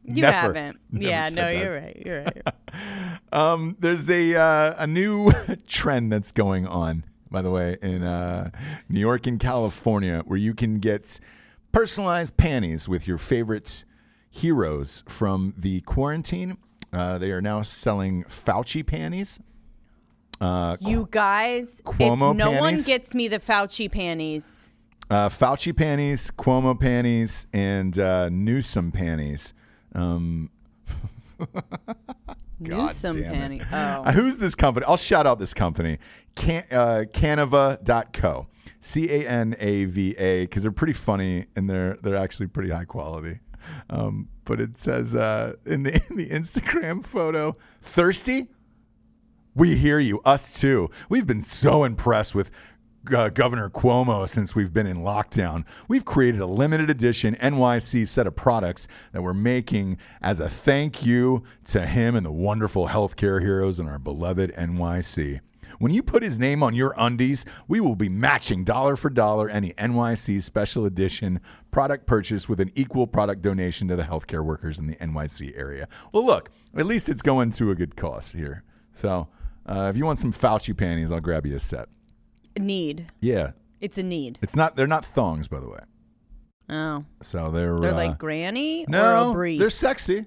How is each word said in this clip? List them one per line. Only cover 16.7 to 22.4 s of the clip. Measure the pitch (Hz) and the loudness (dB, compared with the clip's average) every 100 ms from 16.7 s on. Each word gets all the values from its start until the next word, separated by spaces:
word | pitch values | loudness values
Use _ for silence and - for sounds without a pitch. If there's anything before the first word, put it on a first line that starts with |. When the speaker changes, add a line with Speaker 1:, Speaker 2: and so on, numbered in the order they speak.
| _ - | _ -10
Speaker 2:
Uh, | 90 90 90 | -6 -4 -4
they | 95 | -4
are | 92 | -2
now | 104 104 | -2 -4
selling | 104 - 123 101 95 90 | -6 -4 -2 0 -2 -4
Fauci | - - - 98 123 160 - | -6 -6 -2 -2 -2 -4 -4
panties. | 156 160 180 196 - - - - - _ _ _ _ _ - | -4 -6 -6 -8 -12 -20 -20 -20 -20 _ _ _ _ _ -4
Uh, | 92 90 87 87 | -2 0 -2 -2
Speaker 1:
You | 196 233 214 | 0 0 0
guys, | 214 202 202 233 247 240 - | 2 2 2 0 -2 -6 -12
Speaker 2:
Cuomo | - - 120 120 143 | -6 2 4 6 4
Speaker 1:
if | |
no | 214 | 6